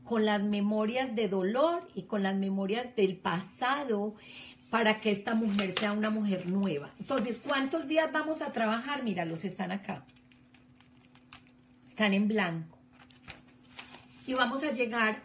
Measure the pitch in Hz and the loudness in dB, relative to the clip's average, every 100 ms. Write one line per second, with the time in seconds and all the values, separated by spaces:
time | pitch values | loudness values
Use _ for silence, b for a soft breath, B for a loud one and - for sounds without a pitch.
0 | - 233 214 208 208 208 202 214 214 247 | -2 2 4 2 2 0 2 2 0 0
1 | 262 220 214 190 185 240 311 339 339 202 | -2 0 0 0 0 2 2 2 -4 -10
2 | - 214 190 196 190 196 190 220 240 - | -6 -2 0 0 0 -2 -2 -2 -2 2
3 | 190 175 190 170 190 - 247 285 277 208 | 2 2 -2 2 4 4 2 0 0 -2
4 | 208 208 B B B B - 226 220 214 | -2 -6 B B B B -4 2 2 2
5 | 220 202 - 226 226 202 190 185 208 214 | 2 0 2 0 4 4 4 2 2 0
6 | 214 220 208 185 170 190 196 143 147 - | 0 0 0 0 0 0 0 -2 -6 -12
7 | - 269 240 220 - 277 269 330 269 311 | -2 0 0 -4 -2 0 0 -2 0 2
8 | 320 311 311 311 285 240 220 226 262 285 | 2 0 -2 -2 -4 0 0 0 -2 -4
9 | 247 175 165 165 196 - 180 196 - 143 | -2 -2 -2 -4 -4 -2 -4 -4 -6 -10
10 | - - - - - - - - - - | -12 -20 -20 -20 -20 -20 -20 -20 -20 -20
11 | - - - - - - - - - - | -20 -20 -16 -16 -16 -20 -20 -16 -6 2
12 | 214 196 208 220 185 165 160 - - - | 4 4 2 2 0 -2 -8 -16 -20 -20
13 | - - - - - - - - - - | -20 -20 -18 -20 -20 -20 -8 -6 -6 -10
14 | - - - 254 240 269 302 233 233 233 | -16 -12 -4 0 2 2 -2 0 -2 2
15 | 220 214 | 0 0